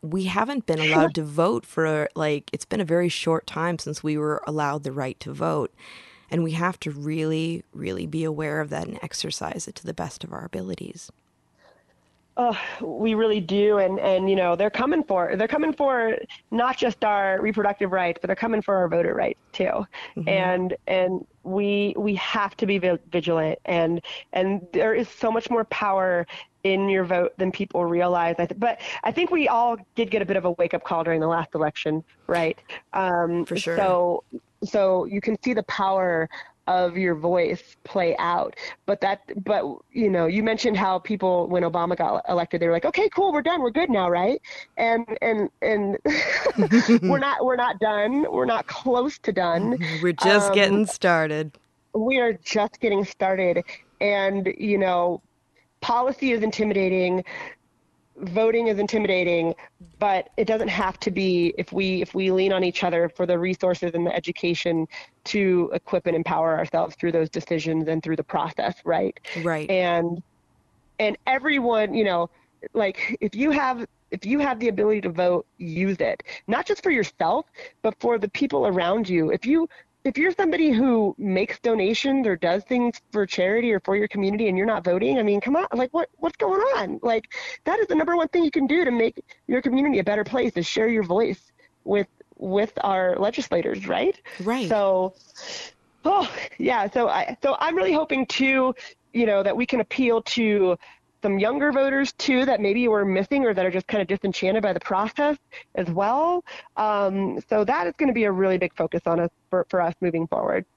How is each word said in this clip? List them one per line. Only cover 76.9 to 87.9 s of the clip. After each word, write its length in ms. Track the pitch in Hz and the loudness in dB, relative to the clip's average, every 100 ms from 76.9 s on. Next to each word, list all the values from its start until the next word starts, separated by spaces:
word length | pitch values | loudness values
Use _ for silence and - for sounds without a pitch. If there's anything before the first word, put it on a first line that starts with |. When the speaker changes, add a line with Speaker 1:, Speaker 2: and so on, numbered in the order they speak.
Speaker 2:
yourself, 540 | 277 190 _ 165 233 - - - _ | 2 0 _ 0 0 -2 -16 -20 _
but 120 | 220 214 | -4 -2
for 180 | 233 233 | -2 0
the 100 | 202 | -2
people 400 | - 285 285 226 | -2 0 2 2
around 400 | 185 170 208 190 | 2 2 0 2
you. 240 | 175 156 | 2 2
If 140 | 160 233 | 0 2
you, 240 | 320 330 - - _ | 2 0 -6 -20 _
if 140 | 277 254 | -4 0
you're 140 | 339 | 0
somebody 400 | 339 381 320 311 | 2 0 2 4
who 420 | 226 262 233 202 - | 4 4 4 2 0
makes 420 | 202 185 202 - | -2 0 -2 -2
donations 640 | 240 226 190 220 277 269 233 | 0 2 2 0 0 0 0
or 100 | 175 | 0
does 280 | 175 185 | 0 -2
things 360 | - 254 240 - _ | 0 0 0 -2 _
for 140 | 214 196 | -2 -2
charity 460 | - 185 220 240 | 0 2 2 2
or 80 | 202 | 0
for 140 | - 196 | 0 0
your 120 | 208 | 0
community 400 | 202 196 208 220 | 0 0 2 0
and 100 | 185 | 2
you're 80 | 208 | 2
not 180 | 220 | 0
voting, 360 | 180 180 233 269 | 2 2 2 2
I 40 | |
mean, 180 | 208 202 | 2 2
come 140 | 233 294 | 2 0
on, 120 | 381 | 0
like, 200 | 233 254 | -2 0
what, 160 | 330 330 _ | 0 -4 _
what's 200 | 330 - | -6 0
going 240 | 415 381 480 539 | 0 2 2 0
on? 220 | 175 151 | -2 -2
Like, 300 | 240 226 - - - - - | 0 0 -2 -14 -12 -8 -2
that 140 | 403 | 0
is 80 | |
the 80 | 427 | 2